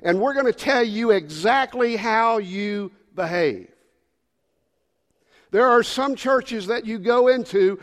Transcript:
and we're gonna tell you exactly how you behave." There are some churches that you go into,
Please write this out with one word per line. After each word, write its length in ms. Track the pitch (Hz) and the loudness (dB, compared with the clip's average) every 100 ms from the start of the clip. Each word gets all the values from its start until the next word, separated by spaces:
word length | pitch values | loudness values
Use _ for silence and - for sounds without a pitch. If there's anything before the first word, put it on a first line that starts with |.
and 160 | 175 180 | -2 0
we're 140 | 247 | 0
gonna 180 | 277 262 | 0 0
tell 320 | - - 262 | 0 0 0
you 280 | 233 208 233 | 0 0 2
exactly 840 | 202 151 156 190 269 262 247 240 226 | 2 0 -4 0 2 0 -2 -2 -2
how 440 | 226 220 226 226 | -2 0 2 0
you 520 | 190 190 208 208 196 - _ - | -4 -6 -6 -6 -8 -14 _ -8
behave." 560 | 170 175 156 98 90 _ _ _ _ _ _ _ _ _ _ _ _ _ _ _ _ _ _ | -4 0 0 -2 -10 _ _ _ _ _ _ _ _ _ _ _ _ _ _ _ _ _ _
There 160 | 190 254 | 2 4
are 140 | 240 | 4
some 340 | 220 - 277 269 | 2 -2 -4 -4
churches 520 | 254 269 254 226 185 | -2 -2 -2 -8 -4
that 180 | 233 226 | -6 -6
you 140 | 220 | -4
go 300 | 190 240 254 | 0 4 4
into, 500 | 254 226 196 190 196 | 2 0 2 2 0